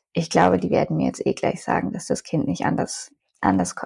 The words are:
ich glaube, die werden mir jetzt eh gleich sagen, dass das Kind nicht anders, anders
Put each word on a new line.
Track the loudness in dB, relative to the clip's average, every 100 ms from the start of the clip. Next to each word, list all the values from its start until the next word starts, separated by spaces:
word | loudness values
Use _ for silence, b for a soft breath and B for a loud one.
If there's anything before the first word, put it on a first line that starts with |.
| _
ich | -4 0
glaube, | 4 6 4
die | 2
werden | 2 2 0
mir | 0
jetzt | 0 -2
eh |
gleich | 0 -2 -2
sagen, | -2 -2 -2
dass | -6 -4
das | -6
Kind | -2 -2 -2
nicht | -2 -2
anders, | -2 -2 -6 -14 _ _ -4
anders | 0 2 0 -4